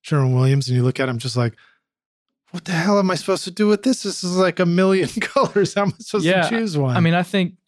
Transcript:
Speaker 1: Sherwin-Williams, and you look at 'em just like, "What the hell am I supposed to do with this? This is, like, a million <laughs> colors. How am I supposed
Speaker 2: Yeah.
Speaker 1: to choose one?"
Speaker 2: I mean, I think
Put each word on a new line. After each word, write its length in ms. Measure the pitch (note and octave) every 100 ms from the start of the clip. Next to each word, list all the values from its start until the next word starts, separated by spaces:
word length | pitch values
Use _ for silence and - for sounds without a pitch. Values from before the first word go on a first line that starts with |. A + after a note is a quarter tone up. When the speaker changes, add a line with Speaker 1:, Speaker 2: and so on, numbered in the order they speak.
Speaker 1:
Sherwin-Williams, 640 | - D3+ C3 B2+ C3 C#3 B2
and 80 | B2
you 60 |
look 160 | B2 B2+
at 80 | C3
'em 80 | A#2+
just 180 | A#2+ A#2
like, 180 | A#2+ - _ _ _ _ _ _ _ _ _
"What 140 | F3 F3
the 80 |
hell 260 | E3 F3+ G3+
am 100 | F#3+
I 40 | F3+
supposed 280 | - F#3 -
to 60 |
do 160 | F3+ G#3
with 160 | G#3
this? 200 | B3+ B3+
This 200 | G3+ F#3
is, 120 | F3+ F3+
like, 220 | F#3 E3+
a 60 | F3
million 440 | F3 F#3+ F#3+ D3+
<laughs> 100 | A3+
colors. 520 | - C#4 A#3 G#3 G3
How 100 | -
am 60 | G3+
I 40 | -
supposed 260 | - G#3+ E3
Speaker 2:
Yeah. 180 | F#3
Speaker 1:
to 60 | D#3+
choose 280 | A3+ A3 D#3
one?" 180 | C3+ B2
Speaker 2:
I 40 |
mean, 120 | E3
I 100 | E3+
think 320 | F3 G3+ F3+ -